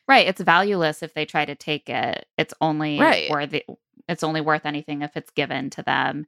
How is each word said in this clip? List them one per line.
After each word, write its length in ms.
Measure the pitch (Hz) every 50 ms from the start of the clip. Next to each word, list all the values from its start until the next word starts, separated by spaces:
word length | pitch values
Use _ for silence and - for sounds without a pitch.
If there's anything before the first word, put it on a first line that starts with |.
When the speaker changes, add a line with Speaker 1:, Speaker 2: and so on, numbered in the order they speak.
| _
Speaker 1:
Right. 200 | - 269 247 175
It's 140 | 160 190 -
valueless 600 | 185 170 165 175 196 208 202 180 165 151 151 - 170
if 100 | 156 -
they 120 | 156 151
try 200 | - - 156 147
to 100 | 143 143
take 340 | - - - 151 147 - -
it. 380 | 127 123 127 120 90 - - _ _
It's 160 | - 156 - - -
only 400 | 156 160 151 151 156 151 147 147
Speaker 2:
Right. 300 | 277 320 - 87 76 -
Speaker 1:
worthy, 340 | 151 143 147 - 156 143 - - - - _ _ _ - _ -
it's 140 | 175 - 165
only 180 | 156 156 160
worth 240 | 147 156 151 151 -
anything 360 | 147 147 147 147 - 147 143
if 140 | 147 147 -
it's 160 | 156 - -
given 380 | _ - 143 131 139 135 139 131
to 120 | - - -
them. 420 | - 135 135 135 139 143 147 156